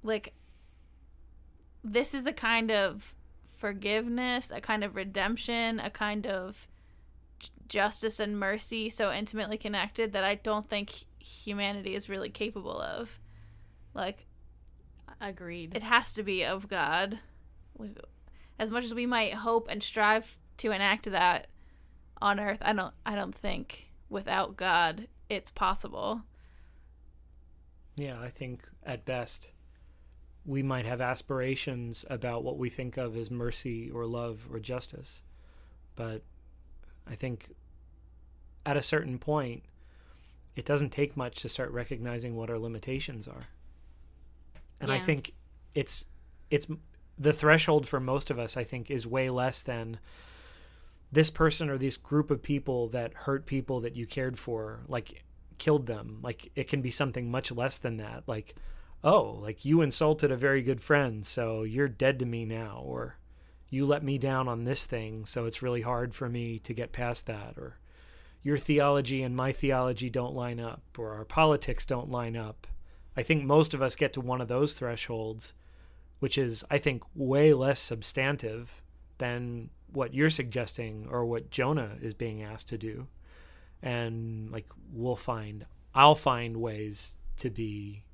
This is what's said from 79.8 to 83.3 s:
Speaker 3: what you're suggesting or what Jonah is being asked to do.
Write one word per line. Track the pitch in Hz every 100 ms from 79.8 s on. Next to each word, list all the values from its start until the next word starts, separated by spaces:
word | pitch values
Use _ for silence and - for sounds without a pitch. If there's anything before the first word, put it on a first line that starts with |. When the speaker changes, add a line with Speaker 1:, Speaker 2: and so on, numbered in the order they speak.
| -
Speaker 3:
what | 139 127
you're | 135 156
suggesting | 156 123 123 117 - 113 107 107
or | 123 117
what | 117 -
Jonah | - 127 151 113 101
is | 113
being | 104 117 107
asked | 107 110 -
to | 113
do. | 110 110 135 - -